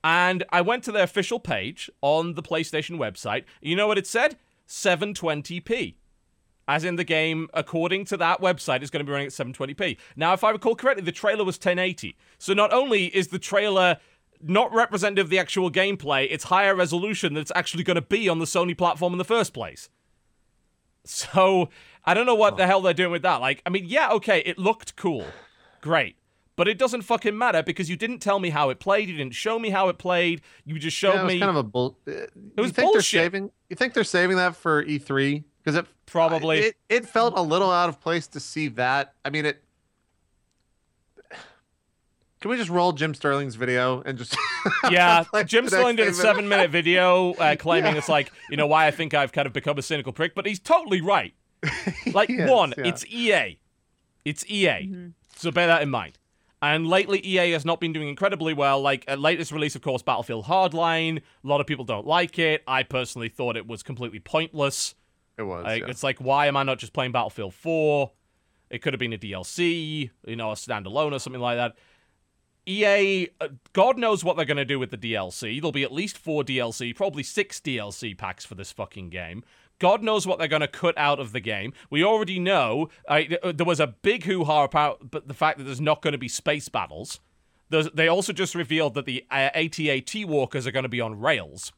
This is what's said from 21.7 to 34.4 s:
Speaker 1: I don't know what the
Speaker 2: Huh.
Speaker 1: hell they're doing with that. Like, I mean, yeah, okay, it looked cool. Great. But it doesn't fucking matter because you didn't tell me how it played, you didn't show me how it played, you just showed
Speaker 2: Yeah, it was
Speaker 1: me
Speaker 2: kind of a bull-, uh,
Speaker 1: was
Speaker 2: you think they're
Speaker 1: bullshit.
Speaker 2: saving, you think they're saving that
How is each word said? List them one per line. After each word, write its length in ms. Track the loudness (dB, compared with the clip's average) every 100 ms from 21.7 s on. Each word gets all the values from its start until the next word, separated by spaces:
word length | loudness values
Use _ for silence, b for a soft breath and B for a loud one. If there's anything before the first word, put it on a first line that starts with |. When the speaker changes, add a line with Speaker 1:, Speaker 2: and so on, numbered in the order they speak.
| B B B
Speaker 1:
I 100 | 2
don't 120 | 2 4
know 100 | 6
what 220 | 4 4
the 60 |
Speaker 2:
Huh. 40 | 4
Speaker 1:
hell 140 | 4
they're 120 | 4
doing 180 | 2 0
with 100 | 2
that. 160 | 0 2
Like, 200 | 0 -2 -2
I 40 |
mean, 160 | -4 0
yeah, 220 | 0 2
okay, 280 | 0 2 2
it 180 | 2 0
looked 380 | 0 0 -6 -6
cool. 280 | -4 -4 -8 -16 B B B B
Great. 360 | 0 2 2 -6 _ _ _ 0
But 100 | 0
it 100 | 2
doesn't 260 | 0 -2
fucking 320 | -2 0 0 0
matter 280 | 2 2
because 260 | 0 -4 -4
you 60 | -4
didn't 240 | -4 -4
tell 200 | 0 0
me 100 | 0
how 200 | 2 2
it 100 | 0
played, 280 | 0 0 0
you 60 | -6
didn't 180 | -6 -4
show 220 | -4 -2
me 120 | -2
how 180 | 2 0
it 100 | 0
played, 440 | 0 2 2 -2 b b -12
you 120 | -8
just 180 | -6 0
showed 160 | 2 4
Speaker 2:
Yeah, 60 |
it 20 |
was 100 | 2
Speaker 1:
me 60 | 2
Speaker 2:
kind 100 | 2
of 60 | 0
a 80 |
bull-, 340 | 0 -2 -2 -4 -12
uh, 40 |
Speaker 1:
was 60 | -10
Speaker 2:
you 460 | -12 -16 -10 -4 -2
think 100 | 2
they're 80 | 4
Speaker 1:
bullshit. 180 | 4 4 2
Speaker 2:
saving, 300 | 2 -2 -8 _ _
you 60 | -4
think 160 | -2
they're 100 | 0
saving 320 | 2 2 4
that 200 | 4